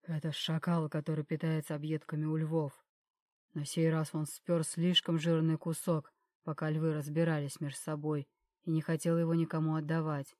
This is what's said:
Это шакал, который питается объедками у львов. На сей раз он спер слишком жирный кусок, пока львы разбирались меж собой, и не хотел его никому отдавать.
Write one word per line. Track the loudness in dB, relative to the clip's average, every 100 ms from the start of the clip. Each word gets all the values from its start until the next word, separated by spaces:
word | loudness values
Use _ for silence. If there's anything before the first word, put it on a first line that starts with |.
Это | -4 -4 -2
шакал, | -4 0 0 2 2 2
который | -2 -2 -2
питается | -2 -2 0 0 -2
объедками | -4 -2 -4 -2 -2 0
у | 0
львов. | 2 0 0 -6 _ _ _ _ _ _ _
На | -6
сей | -4 2 4
раз | 4 0
он | -2 -4
спер | -6 0 0
слишком | 2 2 2 2 0 0
жирный | 2 2 4 0
кусок, | -2 -4 -2 -2 -4 _ _ _
пока | -10 -4 -2
львы | 0 0
разбирались | 0 -2 0 2 2 -2 -6
меж | -6 -6
собой, | -6 -4 -2 -2 -4 _ _ _
и | -2
не | 0
хотел | 0 0 2 2
его | 4
никому | 2 2 2 2
отдавать. | 0 0 0 0 -4 -6 -14